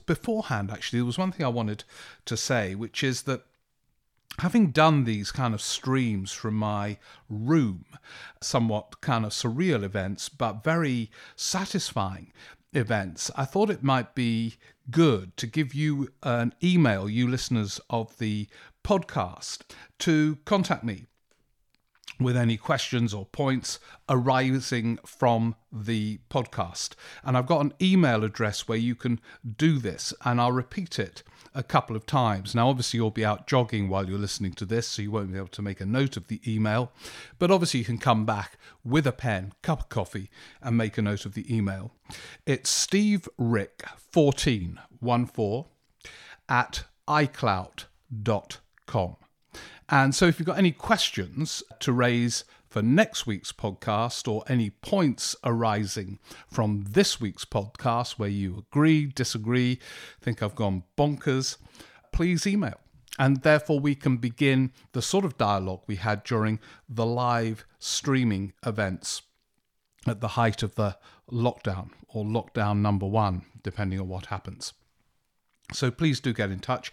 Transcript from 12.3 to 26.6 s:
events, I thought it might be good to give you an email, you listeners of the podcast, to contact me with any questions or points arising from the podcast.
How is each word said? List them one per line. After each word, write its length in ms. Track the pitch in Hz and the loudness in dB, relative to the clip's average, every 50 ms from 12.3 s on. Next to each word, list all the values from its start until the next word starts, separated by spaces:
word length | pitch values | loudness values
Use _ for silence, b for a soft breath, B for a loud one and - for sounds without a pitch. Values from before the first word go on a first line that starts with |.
| - B B B B B B _ - | -20 B B B B B B _ -2
events, 560 | 139 110 104 113 104 95 90 80 - - - - | -2 0 0 0 -2 -2 -4 -6 -8 -8 -6 -4
I 100 | 139 135 | -4 -4
thought 240 | - - 196 220 208 | -2 0 0 0 0
it 120 | 180 - | 0 0
might 320 | 131 139 131 127 110 - - | 0 2 2 2 0 -2 -2
be 420 | 131 120 117 113 113 113 117 - - b b b b - 127 | -2 0 0 0 0 -2 -4 -6 -10 b b b b -10 0
good 460 | 117 165 165 147 117 95 92 90 - - | 4 6 6 6 6 2 -2 -6 -10 -8
to 80 | 127 | -8
give 280 | 113 - 156 151 123 127 | -4 -2 -2 -2 -2 -2
you 380 | 143 151 151 143 139 131 - - _ | -2 0 0 0 0 -2 -6 -8 _
an 320 | - 135 120 117 117 117 - - | -2 0 0 2 0 0 0 0
email, 460 | 175 180 180 175 151 117 101 95 98 104 | 2 4 6 6 6 6 4 2 0 -2
you 180 | 110 123 123 | 0 2 2
listeners 540 | 120 131 123 - - 127 113 104 98 - - - - | 2 0 -2 -2 0 0 0 0 -2 -4 -10 -8 -4
of 300 | 117 113 110 - - - | -4 -4 -4 -4 -6 -4
the 300 | 117 107 107 104 104 - B B B B B B - | -4 -2 -2 -2 -4 -8 B B B B B B 0
podcast, 800 | - 202 185 - - - 127 92 90 - - - - - - - B B B B B B - | 2 2 2 0 -2 -4 -4 -4 -4 -6 -10 -12 -12 -12 -12 -14 B B B B B B -2
to 380 | - 175 156 151 151 156 151 - - | 2 4 4 4 4 2 0 -2 -2
contact 400 | - 208 190 180 - 170 - - | 0 2 2 2 2 -2 -2 -4
me 220 | 117 95 - - - _ _ _ _ _ _ _ _ _ _ _ _ _ _ _ _ _ _ _ - - - | -6 -6 -8 -10 -18 _ _ _ _ _ _ _ _ _ _ _ _ _ _ _ _ _ _ _ -10 -4 -2
with 180 | 127 127 120 | 0 2 2
any 220 | 123 120 117 113 104 | 4 2 2 2 0
questions 560 | - - 143 127 - - 127 120 117 110 104 | 0 0 0 0 -2 -2 0 0 0 0 -2
or 100 | 101 95 | -6 -10
points 560 | - - - 143 135 131 120 - - - - B B B B B | -8 -4 -2 0 0 0 -2 -4 -6 -10 -10 B B B B B
arising 920 | - 135 127 120 135 127 127 131 131 131 135 127 - 127 120 110 117 113 - - | 0 0 2 2 2 2 4 4 2 2 0 0 -2 -2 -2 0 -2 -2 -4 -8
from 480 | - - - 135 120 117 113 113 117 113 - _ _ | -14 -4 2 2 4 4 4 2 0 -2 -4 _ _
the 460 | - 110 104 113 113 107 107 107 107 - - - | -12 -8 -4 -2 -2 -2 -2 -2 -4 -8 -8 -4
podcast. 640 | - 135 113 - - 113 | -4 -4 -4 -4 -4 -6